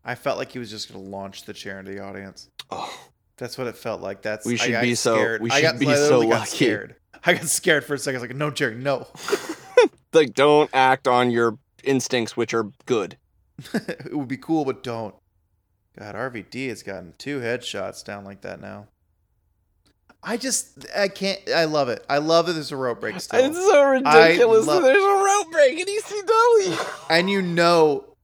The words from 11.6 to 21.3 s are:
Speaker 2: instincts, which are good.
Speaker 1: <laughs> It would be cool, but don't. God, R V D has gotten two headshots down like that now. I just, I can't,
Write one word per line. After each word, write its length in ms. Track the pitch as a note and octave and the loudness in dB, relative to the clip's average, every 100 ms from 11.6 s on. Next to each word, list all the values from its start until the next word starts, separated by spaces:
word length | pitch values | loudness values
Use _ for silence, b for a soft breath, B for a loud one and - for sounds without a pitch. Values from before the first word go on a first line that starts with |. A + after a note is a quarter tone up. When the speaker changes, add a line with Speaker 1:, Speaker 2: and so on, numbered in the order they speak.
| _ _ | _ _
Speaker 2:
instincts, 540 | C3 C3+ - B2 G#2+ - | -2 -2 0 -4 -4 -6
which 160 | A2+ | -4
are 160 | A#2 G#2+ _ - | -2 -4 _ -4
good. 320 | A#2 F2+ - _ _ _ - | -2 -2 -10 _ _ _ -20
Speaker 1:
<laughs> 160 | - | -8
It 400 | G#3 - - B2+ D3 | -8 -8 -14 -10 -8
would 120 | B2+ | -8
be 100 | B2+ | -10
cool, 260 | - D#3+ | -2 -2
but 180 | C3+ C3 | -2 -6
don't. 320 | C3 A2+ G#2+ _ _ _ _ _ _ _ _ - | -8 -10 -10 _ _ _ _ _ _ _ _ -20
God, 160 | G#2 | -16
R 160 | G#2 C3 | -10 -10
V 120 | A#2+ F#2 | -10 -12
D 200 | B2 C3 | -10 -8
has 140 | G#2 | -10
gotten 300 | - F#2+ F2+ _ | -12 -14 -14 _
two 220 | C3+ C#3+ | -10 -8
headshots 640 | A#2 B2 B2 G2+ F#2+ F#2 | -6 -8 -8 -10 -10 -12
down 220 | - G2+ | -16 -16
like 160 | G2 G2 | -16 -16
that 180 | F#2+ F#2 | -16 -16
now. 280 | G2+ G2+ G#2+ _ _ _ _ _ _ _ _ _ _ _ _ _ | -16 -18 -20 _ _ _ _ _ _ _ _ _ _ _ _ _
I 160 | F3 A#3 | -10 -8
just, 480 | C4 - - - - - | -6 -6 -8 -18 -10 -4
I 120 | G3 | -4
can't, 300 | G3 G3 | -2 -6